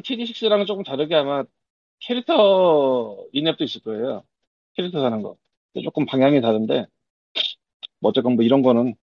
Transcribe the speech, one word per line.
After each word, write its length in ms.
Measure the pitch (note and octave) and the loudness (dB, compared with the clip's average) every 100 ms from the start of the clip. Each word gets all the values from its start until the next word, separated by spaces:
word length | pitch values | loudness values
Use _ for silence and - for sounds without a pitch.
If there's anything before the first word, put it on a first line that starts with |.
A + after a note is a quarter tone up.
티디 220 | - A#3+ A#3 | -6 -6 -6
식스랑은 400 | A#3 A3 G#3 G3+ | -4 0 2 0
조금 180 | G3+ | -4
다르게 300 | F#3 C3+ D3+ | -6 -4 0
아마 300 | D#3+ C#3 C#3+ - _ _ _ _ _ | 0 0 -2 -6 _ _ _ _ _
캐릭터 1160 | - B3 B3 D#4+ G3+ F#3+ F3+ D#3 C3+ B2+ A2+ G2 - | -8 -6 0 4 6 6 4 4 2 0 -4 -10 -8
인앱도 320 | C3+ D#3+ D3 | -4 -2 -2
있을 180 | D3 - | -6 -8
거예요. 420 | - G#2+ B2 A2 - _ _ _ _ | -10 -6 -6 -6 -12 _ _ _ _
캐릭터 260 | - F3+ F3 | -8 -6 -2
사는 220 | C3 A2 | -2 -2
거. 140 | G2+ - _ _ _ | -6 -12 _ _ _
근데 120 | - | -10
조금 220 | - - D3 | -6 -4 -2
방향이 340 | C3+ C3+ C#3+ | 2 4 4
다른데, 460 | A#2 G#2+ A2 C#3 - _ _ _ _ - - - _ _ - _ | 2 0 0 -2 -4 _ _ _ _ -6 -6 -8 _ _ -20 _
뭐 100 | - | -2
어쨌건 240 | A#2+ B2 A#2+ | 0 2 2
뭐 80 | |
이런 180 | A#2 C#3 | 4 4
거는 320 | B2+ A#2 B2 A2+ | 4 2 0 -6